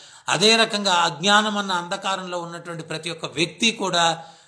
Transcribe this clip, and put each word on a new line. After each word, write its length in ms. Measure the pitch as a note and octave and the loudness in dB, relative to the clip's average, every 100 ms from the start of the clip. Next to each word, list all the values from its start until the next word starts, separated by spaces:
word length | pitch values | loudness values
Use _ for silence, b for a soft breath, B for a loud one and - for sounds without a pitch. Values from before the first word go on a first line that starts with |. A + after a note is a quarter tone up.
| B B - | B B -2
అదే 280 | D3 G#3 A3+ | 4 4 6
రకంగా 380 | A3 G#3 G3 | 2 0 0
అజ్ఞానం 640 | F3 E3+ D3 F#3+ G#3 G#3+ G#3 | 2 2 0 4 4 4 -2
అన్న 140 | G3 | -2
అంధకారంలో 680 | F3+ F3 G3 G3 F#3+ F#3 F3+ | -4 -4 -6 -4 -4 -4 -8
ఉన్నటువంటి 420 | E3+ E3+ E3+ E3 | -8 -10 -10 -12
ప్రతి 280 | D3+ D#3+ E3+ | -8 -8 -8
ఒక్క 140 | E3 | -8
వ్యక్తి 460 | D#3 C#3 E3+ - A3+ | -8 -2 -4 0 -2
కూడా 540 | A3 F#3+ E3+ E3 D#3+ B B | 0 -2 2 2 0 B B